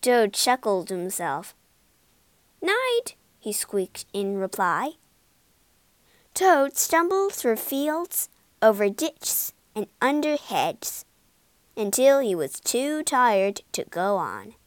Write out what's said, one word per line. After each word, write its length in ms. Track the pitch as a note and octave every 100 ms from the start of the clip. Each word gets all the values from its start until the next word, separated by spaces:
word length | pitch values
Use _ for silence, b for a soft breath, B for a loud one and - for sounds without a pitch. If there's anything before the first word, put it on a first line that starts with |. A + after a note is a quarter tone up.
Toad 320 | B3 B3 G#3+
chuckled 560 | - - B3+ B3 G3 E3
to 80 | F#3
himself. 580 | F3 - E3+ C#3 F3 - _ _ _ _ _ _ _ _ _ _
Night, 540 | E4+ G#4+ B4+ A#4+ A#4+ - _ _
he 140 | -
squeaked 540 | G#3 - G3+ F#3 - -
in 240 | G3+ G3 G3
reply. 560 | F#3+ - F#3 D#3+ C4 E4 _ _ _ _ _ _ _ _ _ _ b b b
Toad 420 | - F#4+ D#4+ C#4 -
stumbled 560 | - E4 F4 F#4+ G4
through 240 | - B3+ A3
fields, 720 | - C4+ C#4+ D#4+ F4 - - _ _ _
over 260 | A3 G#3 G#3
ditches, 640 | G3 A3 - - - - - _
and 120 | - G3+ _
under 360 | B3 D4 D4+ D4
hedges, 680 | - F#3 C#3 - - - - _ _ _ _ _ _ -
until 440 | G#3 G#3+ C4 C#4
he 140 | B3+
was 260 | F3+ C#3 -
too 420 | - A#3+ C#4 D4+
tired 600 | D#4 C4 B3 G#3 G3 G3+ -
to 120 | -
go 320 | - E3 F#3 G3+
on. 380 | E3 G2+ G3 A3+